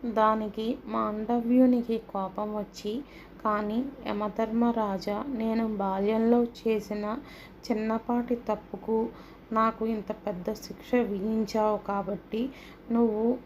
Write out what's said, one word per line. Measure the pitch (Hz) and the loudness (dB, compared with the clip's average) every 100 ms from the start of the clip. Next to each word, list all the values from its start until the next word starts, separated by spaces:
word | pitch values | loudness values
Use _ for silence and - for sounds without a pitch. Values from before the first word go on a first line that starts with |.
దానికి | 240 220 214 220 214 208 220 - 214 | -2 4 4 4 -2 -4 -4 -4 -4
మాండవ్యునికి | 220 214 214 220 240 233 247 254 247 233 226 | 0 0 -2 0 0 4 8 8 6 2 -4
కోపం | - 196 190 190 208 | -2 -6 -4 -4 -4
వచ్చి, | 214 202 - 208 226 285 - - - | -4 -6 -8 -6 -6 -8 -18 -20 -6
"కానీ | 220 208 208 220 277 - - | 0 0 0 -2 -2 -6 -4
యమధర్మరాజా, | 208 208 202 226 226 233 233 214 190 196 208 277 | -2 -2 -2 0 2 2 2 0 -2 -2 -4 -4
నేను | 247 220 226 226 214 | -2 0 0 0 0
బాల్యంలో | 196 190 202 220 226 240 | 0 2 2 4 6 6
చేసిన | 233 - 226 220 202 208 208 233 - - - - - | 4 0 0 0 -2 -4 -4 -6 -8 -18 -20 -18 -4
చిన్నపాటి | 214 220 226 - 240 240 | -2 0 -2 0 -2 0
తప్పుకు | 240 - 208 - 196 - 226 226 - - - - | -4 -2 -4 -4 -10 -2 0 0 -6 -20 -20 -4
నాకు | 220 220 220 226 | 2 2 2 -2
ఇంత | 220 196 | -2 -4
పెద్ద | 214 - 175 180 | -6 -4 -4 -4
శిక్ష | 208 - - - | -6 -8 -14 0
విధించావు | 247 214 202 202 220 208 220 214 208 | 2 2 -2 0 0 0 2 2 2
కాబట్టి | 208 202 190 202 - 220 262 - - - - | -2 -4 -2 -6 -4 -4 -4 -6 -18 -20 -2
నువ్వు | 233 233 214 226 254 | 4 4 4 0 0